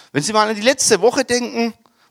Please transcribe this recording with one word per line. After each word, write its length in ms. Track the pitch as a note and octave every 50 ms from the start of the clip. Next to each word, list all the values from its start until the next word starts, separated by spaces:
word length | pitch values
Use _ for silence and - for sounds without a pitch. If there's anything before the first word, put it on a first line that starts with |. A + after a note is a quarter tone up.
| - _
Wenn 120 | - C#3+ D3
Sie 100 | - G#3+
mal 160 | G#3+ G#3+ G#3+
an 60 | A3
die 60 | G3+
letzte 400 | G#3+ B3+ C#4+ - - - A3 F3
Woche 240 | G3 A#3+ - C#4 B3+
denken, 480 | - A#3+ B3 A#3+ G#3 - A#3 A#3 A3+ - _ _ _ _ _ _ _